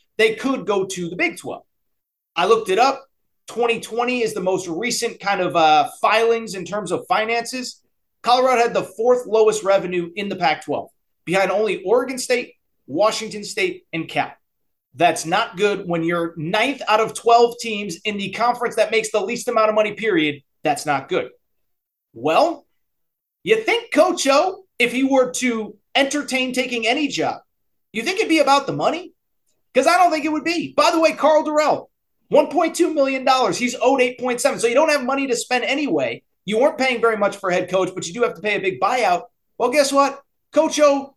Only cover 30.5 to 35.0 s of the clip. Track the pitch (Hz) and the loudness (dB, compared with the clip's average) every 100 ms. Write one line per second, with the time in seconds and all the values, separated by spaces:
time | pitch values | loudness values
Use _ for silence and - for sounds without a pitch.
30.5 | 339 - - 311 330 320 - 285 302 302 | -4 -2 2 2 4 2 2 2 2 2
31.5 | 302 294 139 - _ _ _ _ 262 294 | 0 0 -2 -6 _ _ _ _ 2 2
32.5 | 294 330 - 349 311 269 269 254 262 240 | 0 -2 0 0 2 0 0 2 2 2
33.5 | - 247 254 254 254 247 247 247 240 277 | 0 -4 0 2 4 2 0 -6 0 -2
34.5 | 208 226 262 311 294 | 0 0 2 2 0